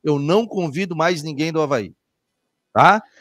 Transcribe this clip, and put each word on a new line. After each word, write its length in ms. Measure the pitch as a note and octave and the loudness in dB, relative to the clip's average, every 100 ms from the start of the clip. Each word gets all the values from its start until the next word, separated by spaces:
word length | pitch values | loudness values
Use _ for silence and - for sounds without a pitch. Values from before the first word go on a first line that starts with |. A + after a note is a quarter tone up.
eu 160 | D#3 D3 | -4 -2
não 280 | C#3+ F#3+ A3+ | 0 0 0
convido 500 | G#3 E3+ C#3 F#3+ E3 | -4 -4 -4 -6 -2
mais 260 | E3 F3 | 0 -2
ninguém 300 | D#3 C#3+ D#3+ | -6 -6 -4
do 80 | D#3+ | -2
Avaí, 320 | D3+ C3+ F#2+ - _ _ _ _ _ _ _ | -2 -2 -6 -14 _ _ _ _ _ _ _
tá? 300 | G#2+ D3 G#3 - _ | 4 6 4 -2 _